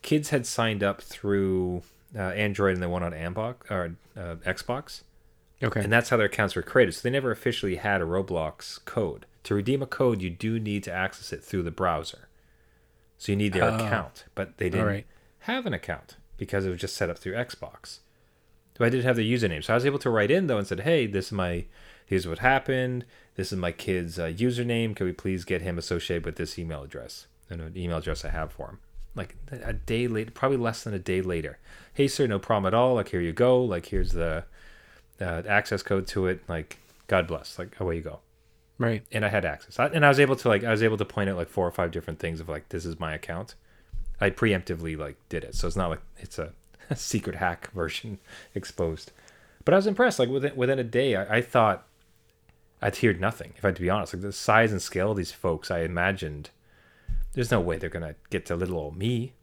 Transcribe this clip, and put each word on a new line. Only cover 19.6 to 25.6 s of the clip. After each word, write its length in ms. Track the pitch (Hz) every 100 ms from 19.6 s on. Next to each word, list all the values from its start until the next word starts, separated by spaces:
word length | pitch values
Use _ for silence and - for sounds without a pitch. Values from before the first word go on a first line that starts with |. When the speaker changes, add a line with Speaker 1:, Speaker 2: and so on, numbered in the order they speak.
Speaker 1:
So 80 | 76
I 40 | 117
was 100 | 139
able 120 | 139
to 100 | 131
write 200 | 113 104
in, 160 | 170 180
though, 100 | 110
and 80 | 98
said, 140 | 92
Hey, 260 | 120 165 113
this 200 | 101 92
is 60 |
my 320 | 104 90 87 - - - - _
"Here's 180 | 95 87
what 120 | 82
happened. 680 | 127 135 127 127 127 123 - - _ -
This 160 | 92
is 60 | 95
my 120 | 87
kid's, 460 | 85 - 92 85 85
uh, 80 | 82
username. 640 | 85 123 120 120 117 113 101
Can 100 | 92
we 60 |
please 320 | 90 95 92
get 180 | - 90